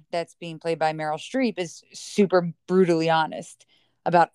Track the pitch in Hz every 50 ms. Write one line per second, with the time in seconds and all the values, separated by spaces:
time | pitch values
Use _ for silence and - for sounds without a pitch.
0 | 156 _ - 170 165 - _ _ 175 170 160 151 - 165 165 151 160 156 156 156
1 | 156 151 151 156 - - - 262 262 226 185 - 180 160 - - - _ - -
2 | - - - - 202 170 - 220 180 170 - _ _ - 185 190 190 170 170 160
3 | 160 165 160 160 156 - - - - - - _ _ _ _ _ _ _ _ _
4 | _ - 170 175 165 -